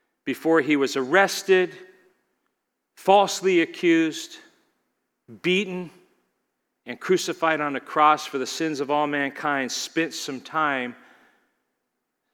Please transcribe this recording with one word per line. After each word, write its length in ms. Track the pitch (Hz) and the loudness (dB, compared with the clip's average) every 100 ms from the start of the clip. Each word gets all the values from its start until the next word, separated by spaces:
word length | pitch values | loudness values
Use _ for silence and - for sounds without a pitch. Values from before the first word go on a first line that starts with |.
| _ _ | _ _
before 380 | - 123 160 165 | -8 -4 2 2
he 160 | 135 147 | 4 2
was 180 | 135 135 | 2 -2
arrested, 800 | 127 180 196 - - 185 175 - - _ _ _ _ _ _ _ _ _ _ _ | 0 2 2 0 2 2 2 -6 -20 _ _ _ _ _ _ _ _ _ _ _
falsely 640 | - 196 196 - 185 175 | 4 6 4 0 2 2
accused, 760 | 165 - 175 165 160 127 - - - _ _ _ _ _ _ _ _ 113 | 0 0 2 4 2 -4 -14 -18 -20 _ _ _ _ _ _ _ _ -8
beaten, 480 | 170 185 196 180 170 - _ _ _ _ _ _ _ _ - | -2 0 0 -6 -10 -16 _ _ _ _ _ _ _ _ -16
and 120 | 120 | -12
crucified 640 | - 185 - 160 160 156 | 0 0 0 -2 -2 0
on 160 | 147 135 | -2 -6
a 60 | |
cross 440 | - 156 151 151 - | -6 2 4 4 0
for 120 | 139 | -6
the 80 | 123 | -6
sins 340 | - 160 139 | -4 -4 -4
of 100 | 139 | -2
all 180 | 147 147 | -2 0
mankind, 600 | 143 139 - 151 139 127 | -2 -4 -4 -4 -2 -4
spent 440 | - - 165 165 | -6 -6 -4 -4
some 260 | - - 131 | -6 -10 -12
time 560 | - 160 151 135 123 117 - _ _ _ _ _ _ _ _ _ _ _ _ | -8 -2 -2 -2 -6 -10 -20 _ _ _ _ _ _ _ _ _ _ _ _